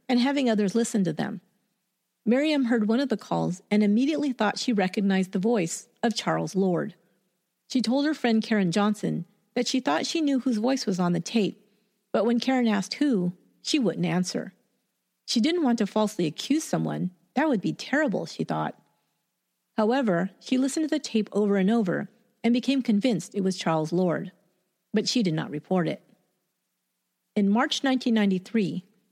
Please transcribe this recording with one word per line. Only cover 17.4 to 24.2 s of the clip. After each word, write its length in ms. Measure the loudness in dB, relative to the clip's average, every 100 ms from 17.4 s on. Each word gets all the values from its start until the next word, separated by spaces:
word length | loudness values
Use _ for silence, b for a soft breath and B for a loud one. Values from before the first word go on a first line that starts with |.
| 0
would 120 | 0
be 120 | -2
terrible, 540 | -6 -2 0 0 -2 -6
she 180 | -8
thought. 360 | -6 -4 -4 -8 _ _ _ _ _ _ _ _ _ -2
However, 540 | 2 2 2 0 0 -6
she 180 | -2 0
listened 300 | 0 0 -2
to 60 |
the 60 | -2
tape 280 | -2 -2 -2
over 240 | 0 2 2
and 140 | 2
over 400 | 2 0 -2 -6 _ _ _
and 100 | 0
became 300 | 0 2 0
convinced 520 | 2 2 2 0 -4
it 80 | -2
was 140 | -2 -2
Charles 360 | 0 0 0
Lord, 400 | 0 0 0